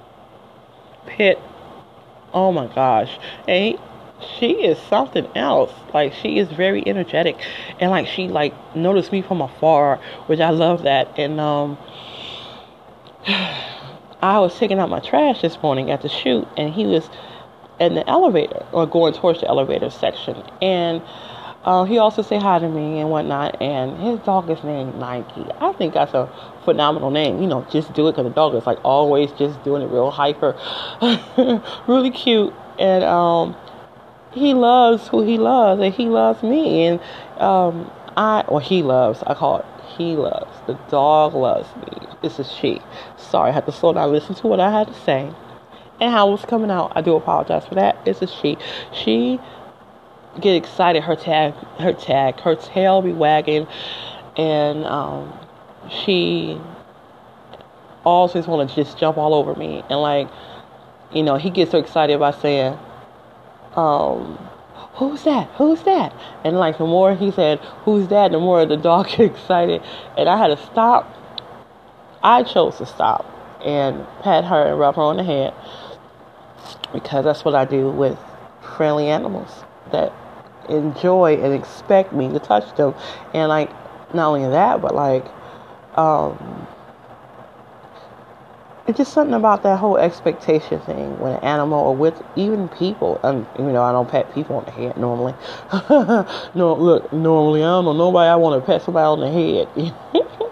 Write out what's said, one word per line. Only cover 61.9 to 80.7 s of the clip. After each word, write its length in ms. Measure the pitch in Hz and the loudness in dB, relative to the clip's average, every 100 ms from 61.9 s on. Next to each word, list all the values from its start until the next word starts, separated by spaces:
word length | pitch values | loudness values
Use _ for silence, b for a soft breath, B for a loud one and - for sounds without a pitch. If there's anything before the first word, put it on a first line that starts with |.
| 165 151 143 | 0 2 2
by 100 | 143 | 0
saying, 480 | 143 151 143 131 147 - - - - - - - - - | 0 0 0 0 -4 -14 -20 -20 -20 -20 -20 -20 -20 -10
um, 640 | - 160 143 71 60 65 - - - - - B | -2 0 2 0 -4 -6 -12 -16 -20 -20 -20 B
"Who's 280 | - 269 294 | -6 -4 -2
that? 240 | 320 262 151 - | 0 0 -2 0
Who's 260 | 302 320 | 2 2
that?" 300 | - 370 165 - B B | 2 2 0 -6 B B
And, 140 | 156 180 | -2 2
like, 200 | 165 156 | 0 0
the 80 | 165 | 0
more 280 | 175 190 | 4 4
he 160 | 190 196 | 4 0
said, 280 | 190 156 143 B B | 2 2 2 B B
"Who's 240 | - 208 185 | 0 2 4
that?" 220 | 202 196 | 4 4
the 60 | 160 | 4
more 260 | 180 175 156 | 4 4 4
the 100 | 151 | 2
dog 320 | 170 170 190 | 4 2 2
<laughs> 80 | - | 2
get 40 | |
excited. 640 | 214 - - 180 175 170 B B B - | 2 2 -2 2 2 -2 B B B 0
And 120 | 156 | 2
I 80 | 202 | 4
had 120 | 190 | 2
to 80 | 147 | 2
stop. 500 | - - 226 247 - - - - - - - - - - - - | -2 0 4 4 2 -12 -18 -18 -18 -20 -20 -20 -20 -20 -20 -2
I 200 | 202 240 | 4 4
chose 360 | 233 196 165 - | 4 2 2 0
to 80 | - | -12
stop 380 | - 110 - - - - - | -2 0 0 -4 -16 -20 -10
and 420 | - 147 139 139 - - | -4 -2 -2 -4 -10 -6
pat 220 | 202 165 | 2 2
her 180 | 175 160 | 2 2
and 140 | 147 151 | 2 2
rub 180 | 143 143 | 2 2
her 60 | |
on 140 | 151 165 | 0 0
the 80 | |
head, 300 | 185 143 135 - B B B B - - - - - - - - - | -2 -2 -4 -6 B B B B -20 -20 -20 -20 -20 -20 -20 -16 -12
because 320 | 123 - 143 | -12 -6 -2
that's 200 | 147 147 | 0 0
what 100 | 160 | 0
I 100 | 143 | 0
do 240 | 131 139 135 | 2 0 -2
with 280 | 143 135 - - - - - - - | 0 -2 -2 -14 -20 -20 -20 -16 -2
friendly 320 | 156 151 147 | 0 0 0
animals 560 | 156 226 190 - - - - - | -2 -2 -8 -10 -18 -20 -20 -6
that 200 | - 78 - - - - - | -2 -2 -4 -20 -20 -20 -20
enjoy 680 | - | -6